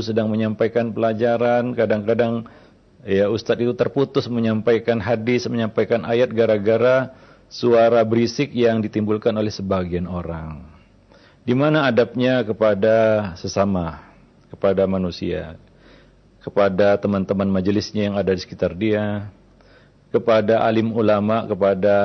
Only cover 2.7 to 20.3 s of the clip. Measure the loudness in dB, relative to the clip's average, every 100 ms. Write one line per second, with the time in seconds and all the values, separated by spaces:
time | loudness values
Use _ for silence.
2.7 | _ _ _ -2 0 2 0 -2 -2 -2
3.7 | 0 -2 0 -2 -2 -2 -2 0 0 2
4.7 | 0 0 -2 -2 -2 0 -2 -2 -4 -4
5.7 | -2 -2 -2 -2 0 0 0 2 2 2
6.7 | 2 2 2 -2 -10 -20 _ _ -4 2
7.7 | 4 6 4 2 0 0 -2 -4 0 0
8.7 | 2 -2 -4 -2 -2 -2 -2 -4 -4 -4
9.7 | -4 -2 -6 -6 -8 -8 -10 -12 -14 -18
10.7 | -20 _ _ _ -20 _ _ -2 2 2
11.7 | 2 2 2 2 2 0 2 0 2 2
12.7 | 4 4 4 4 2 -2 -8 -6 0 0
13.7 | 0 -4 -8 -18 -20 _ _ -20 -2 0
14.7 | 2 2 0 -4 -6 -6 -6 -8 -16 -20
15.7 | _ -20 -20 _ _ _ _ -4 2 2
16.7 | 4 2 2 0 -2 -2 -2 0 0 0
17.7 | -2 -2 -4 -2 -2 -2 -2 -4 -6 -4
18.7 | -2 -2 -2 -2 -6 -10 -18 _ _ _
19.7 | -20 _ _ _ -2 2